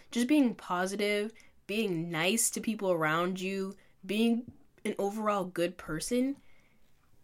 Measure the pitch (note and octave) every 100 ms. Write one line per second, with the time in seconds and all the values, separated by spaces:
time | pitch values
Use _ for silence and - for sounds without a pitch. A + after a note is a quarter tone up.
0 | - A#3 B3 D4+ B3 - - F3+ F#3 G3+
1 | G#3 G#3 G#3+ - - - - G#3 G#3+ E3
2 | E3+ D#3+ F3 A3+ - A3 A3 G#3+ F#3+ E3+
3 | D#3 D#3+ F3+ F#3 F#3 G3 F#3+ G3+ - _
4 | F#3+ G#3 A#3 A#3 B3 - - _ G#3+ -
5 | G3+ G#3+ G#3+ G3+ F#3 E3+ F3 F3 - D#3+
6 | - B3 C4 C#4 - - - _ - -
7 | _ -